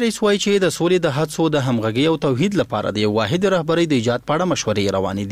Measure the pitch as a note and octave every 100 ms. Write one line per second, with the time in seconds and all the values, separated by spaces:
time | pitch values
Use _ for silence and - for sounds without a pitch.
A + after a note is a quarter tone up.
0 | A#3 - G#3+ G3+ G3+ G3+ F3+ - E3+ F3+
1 | E3 C3+ D#3 - D#3+ D3+ C3 A#2+ A2 A2
2 | D3+ D#3+ D3+ B2 G3 G3 - G#2+ G2+ G#2
3 | G#2+ G#2 G#2 F3+ G3 F#3 D#3 E3 E3+ C3+
4 | A2+ A#2+ - D3+ F3+ C#3 - G#2 G2 F#2+
5 | F#2+ G2 G2+